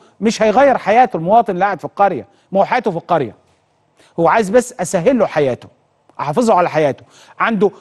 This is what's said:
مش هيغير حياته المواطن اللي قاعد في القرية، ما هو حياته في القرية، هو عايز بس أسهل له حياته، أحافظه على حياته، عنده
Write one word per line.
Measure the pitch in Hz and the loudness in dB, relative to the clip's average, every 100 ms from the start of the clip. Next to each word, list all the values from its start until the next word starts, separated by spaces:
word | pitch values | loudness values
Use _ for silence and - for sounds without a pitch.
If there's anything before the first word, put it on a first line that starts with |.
| _ _ | _ _
مش | 220 - | -4 0
هيغير | 220 208 285 240 | 2 4 4 2
حياته | 185 226 254 170 | 2 2 2 0
المواطن | 165 233 220 | 0 2 2
اللي | 180 | -2
قاعد | 202 165 | -4 -4
في | |
القرية، | 143 - 196 143 95 _ _ | -10 -2 0 -2 -10 _ _
ما | 190 | -2
هو | |
حياته | 170 247 226 | 0 -2 -2
في | 170 | -6
القرية، | - 165 117 - _ _ _ _ _ _ _ - | -2 -2 -2 -10 _ _ _ _ _ _ _ -2
هو | 160 | 2
عايز | 208 190 | 2 2
بس | 247 - - | 0 -2 -6
أسهل | 185 185 170 240 | -6 -2 0 0
له | 175 | 0
حياته، | 156 135 117 - _ _ _ _ - | 0 -2 -4 -10 _ _ _ _ -10
أحافظه | 139 151 226 | -6 -2 2
على | 180 170 | 2 2
حياته، | 151 147 120 - _ - - | 0 -2 -2 -12 _ -20 -6
عنده | 196 208 196 - | -4 0 -2 -4